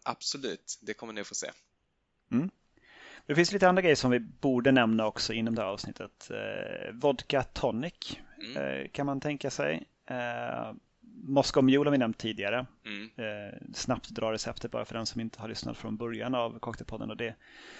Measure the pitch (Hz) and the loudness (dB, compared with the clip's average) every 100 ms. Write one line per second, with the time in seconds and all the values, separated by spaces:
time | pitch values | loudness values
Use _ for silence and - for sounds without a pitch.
0 | - 120 - 143 127 - - - 107 107 | -8 -6 -6 -6 -6 -8 -10 -12 -10 -10
1 | 117 107 98 85 - - _ _ _ _ | -10 -10 -8 -8 -8 -12 _ _ _ _
2 | _ _ - 113 180 - _ _ _ - | _ _ -2 0 0 -6 _ _ _ -20
3 | - - - 147 170 202 185 185 180 135 | -20 -10 0 4 4 6 6 8 6 6
4 | 127 123 110 - 139 127 123 131 117 110 | 6 4 2 -2 2 4 6 6 6 4
5 | 110 - - 113 113 113 95 101 - - | 2 -2 -4 -2 0 0 -2 -4 -8 -10
6 | 101 - - 107 104 101 98 - - 113 | -12 -14 -10 -8 -6 -6 -6 -8 -10 0
7 | 143 131 - 143 123 - 131 110 160 - | 2 2 2 0 0 -2 0 0 -4 -8
8 | - - - - 110 131 69 67 69 - | -12 -12 -14 -18 -10 -6 -4 -4 -6 -4
9 | 143 135 147 147 135 - 147 160 - _ | -4 -2 -4 -4 -4 -2 0 -2 -6 _
10 | - 127 120 120 120 120 113 117 _ _ | -10 -6 -4 -6 -6 -6 -8 -12 _ _
11 | - - 151 139 131 147 131 135 147 143 | -20 -12 0 2 4 6 8 8 6 4
12 | 117 107 113 107 101 117 127 _ 110 104 | 2 0 -4 -2 -2 -2 -4 _ -12 -10
13 | 110 - 110 104 101 - - - - 123 | -10 -8 -8 -8 -10 -12 -12 -8 -4 -4
14 | - 110 113 110 - 113 117 120 110 117 | -6 -4 -2 -2 -4 -8 -6 -6 -6 -6
15 | 110 120 113 - 110 107 123 117 113 110 | -6 -4 -6 -8 -10 -8 -8 -8 -8 -6
16 | 117 113 113 127 117 113 - 110 - 110 | -6 -6 -2 0 -2 -4 -8 -8 -10 -8
17 | 113 107 117 113 - - - | -8 -6 -8 -8 -18 -20 -20